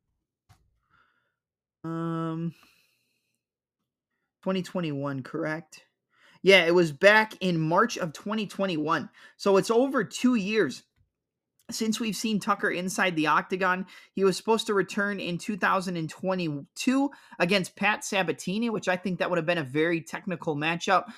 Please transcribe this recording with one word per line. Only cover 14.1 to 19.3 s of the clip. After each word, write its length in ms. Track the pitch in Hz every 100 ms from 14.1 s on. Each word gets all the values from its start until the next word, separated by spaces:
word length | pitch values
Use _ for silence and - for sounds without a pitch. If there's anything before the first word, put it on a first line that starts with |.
He 100 | -
was 140 | 190 180
supposed 320 | - 220 220
to 60 |
return 440 | 202 185 - 202 202
in 180 | 175 175
two 200 | - 202
thousand 400 | 202 185 185 175
and 120 | 160
twenty-two 1040 | - 185 185 170 147 - - - 262 285 - - -
against 340 | 175 202 175
Pat 300 | - 202 214
Sabatini, 640 | - 202 175 151 - 196 233
which 160 | 214 190
I 100 | 180
think 220 | 196 175
that 100 |
would 80 | 185